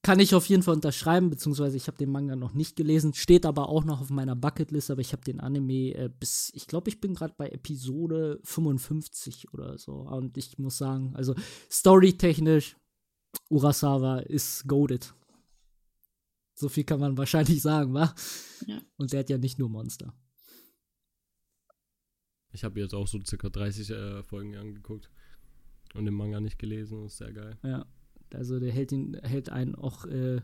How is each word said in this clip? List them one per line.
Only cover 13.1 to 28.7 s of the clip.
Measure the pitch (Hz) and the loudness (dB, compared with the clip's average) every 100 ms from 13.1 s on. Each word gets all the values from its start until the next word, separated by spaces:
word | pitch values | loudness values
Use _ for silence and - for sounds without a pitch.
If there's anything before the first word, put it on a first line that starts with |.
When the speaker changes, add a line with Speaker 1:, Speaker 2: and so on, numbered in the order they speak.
| _ _ - _ | _ _ -16 _
Speaker 1:
Urasawa | 151 143 139 147 139 131 131 | 4 4 4 2 2 0 -2
ist | - 147 - - 135 | -2 -4 -4 -6 0
goated. | 143 143 123 - _ _ _ _ _ _ _ _ _ _ _ _ _ _ | 2 2 0 -6 _ _ _ _ _ _ _ _ _ _ _ _ _ _
So | - 143 | -8 -4
viel | - | -2
kann | 143 147 | 0 0
man | 143 135 | 2 0
wahrscheinlich | 139 160 151 156 | 2 4 6 4
sagen, | 151 151 139 | 4 2 2
wa? | 131 160 - - - - - - | 2 2 0 -12 -12 -16 -14 -10
Speaker 2:
Ja. | 107 - - | -10 -12 -8
Speaker 1:
Und | 135 | -4
der | 139 | -2
hat | 135 | -2
ja | 131 | -2
nicht | 127 127 | -2 -2
nur | 120 | -4
Monster. | 110 117 - - - _ _ _ - _ _ _ _ _ _ _ _ _ _ _ _ _ _ _ _ _ _ _ | -4 -10 -12 -16 -18 _ _ _ -20 _ _ _ _ _ _ _ _ _ _ _ _ _ _ _ _ _ _ _
Speaker 3:
Ich | 104 | -10
hab | 107 104 | -8 -6
jetzt | 98 | -6
auch | 101 101 | -4 -4
so | 107 | -4
circa | 98 104 101 | -6 -6 -6
dreißig, | 98 101 101 104 | -4 -4 -6 -8
äh, | 107 101 101 | -8 -8 -10
Folgen | 101 101 104 101 | -12 -12 -12 -12
angeguckt | 107 104 104 110 - - - - - - - - - | -14 -14 -14 -14 -16 -20 -20 -20 -20 -20 -20 -20 -16
und | 107 | -6
den | 104 | -4
Manga | 101 104 104 | -4 -4 -6
nicht | 107 - | -6 -6
gelesen, | 107 107 107 110 107 | -8 -10 -10 -12 -14
ist | - | -14
sehr | 110 | -14
geil. | 104 107 110 | -14 -16 -10
Speaker 1:
Ja. | 131 131 135 - - - - | -8 -8 -10 -20 -20 -20 -16
Also | - 123 127 | -10 -6 -4
der | 123 | -2